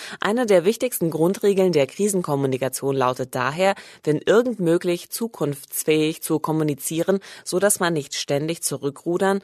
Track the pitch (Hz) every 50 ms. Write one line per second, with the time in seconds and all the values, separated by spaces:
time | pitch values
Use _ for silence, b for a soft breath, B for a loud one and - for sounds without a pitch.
0 | B B 202 B - 185 214 247 254 208 196 175 156 196 226 - 262 247 - -
1 | 175 165 143 156 160 175 202 - - 202 196 190 190 185 165 147 135 131 - -
2 | 202 208 196 185 175 - 147 139 139 131 131 127 135 127 - - - 139 139 135
3 | 127 127 127 - 131 127 - 131 123 131 147 170 190 196 202 B B B B B
4 | - 156 151 151 - 170 180 226 247 254 226 - 180 165 165 175 - 180 175 170
5 | - - - - 226 226 - - 160 143 143 - - - - - - - 156 156
6 | 156 156 160 - - - 165 151 - - 156 156 156 151 143 - - - 165 160
7 | 175 - 190 190 B B B B B - 175 180 190 208 208 - 190 170 170 151
8 | 139 - - - - - 143 139 151 160 170 - - - 151 135 135 143 139 -
9 | - 165 175 180 196 190 196 196